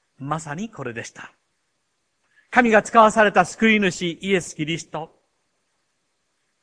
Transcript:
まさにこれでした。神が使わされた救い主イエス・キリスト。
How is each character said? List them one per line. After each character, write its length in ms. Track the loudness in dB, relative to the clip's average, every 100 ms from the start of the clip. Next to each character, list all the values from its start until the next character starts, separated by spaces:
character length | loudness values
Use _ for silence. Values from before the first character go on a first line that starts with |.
| _ _
ま 220 | -8 -8
さ 140 | -8
に 160 | -10 -12
こ 140 | -12
れ 80 | -12
で 120 | -12
し 60 | -14
た。 220 | -16 -20 _ _ _ _ _ _ _ _ _ _ _ _
神 200 | 0 4
が 120 | 4
使 180 | 4 4
わ 100 | 4
さ 120 | 4
れ 100 | 2
た 120 | 2
救 260 | 0 0 2
い 100 | 2
主 380 | 0 -2 -6 -8
イ 120 | -2
エ 80 | -2
ス・ 160 | -4 -8
キ 80 |
リ 140 | -8 -8
ス 80 | -8
ト。 340 | -14 -14 _ _ _ _ _ _ _ _ _ _ _ _ _ _ _